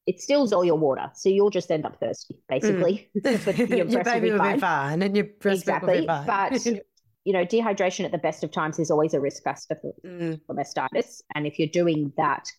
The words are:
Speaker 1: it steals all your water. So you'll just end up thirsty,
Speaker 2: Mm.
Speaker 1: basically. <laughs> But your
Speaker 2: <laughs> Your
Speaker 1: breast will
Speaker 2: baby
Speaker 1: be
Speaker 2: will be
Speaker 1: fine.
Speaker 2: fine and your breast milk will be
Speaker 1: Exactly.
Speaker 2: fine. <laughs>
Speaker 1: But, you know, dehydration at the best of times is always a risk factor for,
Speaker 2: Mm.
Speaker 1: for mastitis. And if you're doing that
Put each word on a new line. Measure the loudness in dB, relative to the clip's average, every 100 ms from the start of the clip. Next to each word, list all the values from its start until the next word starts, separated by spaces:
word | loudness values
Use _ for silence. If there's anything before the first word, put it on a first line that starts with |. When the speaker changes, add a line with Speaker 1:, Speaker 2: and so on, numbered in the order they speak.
| -6
Speaker 1:
it | -4
steals | 0 2 4
all | 2 4
your | 4
water. | 2 0 -4
So | -2 2
you'll | 4 4
just | 2 -2
end | -2 -2
up | -4
thirsty, | -6 -6 -12 -16
Speaker 2:
Mm. | -6
Speaker 1:
basically. | -2 0 2 2 0 -4 -4
<laughs> | 0 0 0
But | 0
your | 2
Speaker 2:
<laughs> |
Your | 0 0
Speaker 1:
breast | 0 0
will |
Speaker 2:
baby | 0 2
Speaker 1:
be |
Speaker 2:
will | 2
be | 2
Speaker 1:
fine. | 2
Speaker 2:
fine | 0 0 0 0
and | 0 0
your | -2
breast | -2 -2 0 0
milk | -2
will | 2
be | 2
Speaker 1:
Exactly. | 2
Speaker 2:
fine. | -2 0 0 0
<laughs> | 0 -2 -4
Speaker 1:
But, | -6 _ _ _ -2
you |
know, | 0 2
dehydration | 0 0 0 0 0
at | -4
the | -2
best | -2 -4
of | -6
times | -2 -4 -2
is | 0
always | 2 2
a | 2
risk | -2 -4
factor | -6 -6 -8 -8
for, | -8 -14 -14
Speaker 2:
Mm. | -6 -6 -6 -8
Speaker 1:
for |
mastitis. | -8 -6 -4 -4 -2 -4 -8 -10
And | -6 -4
if | -2
you're | 0
doing | 2 2 2 -2 0
that | -2 -2 -6